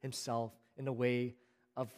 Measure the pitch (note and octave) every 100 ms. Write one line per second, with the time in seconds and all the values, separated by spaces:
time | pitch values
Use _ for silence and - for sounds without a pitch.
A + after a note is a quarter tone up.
0 | C3+ - - A#2 A2+ - _ - C3+ A#2+
1 | B2 A#2+ B2 B2 _ _ _ - B2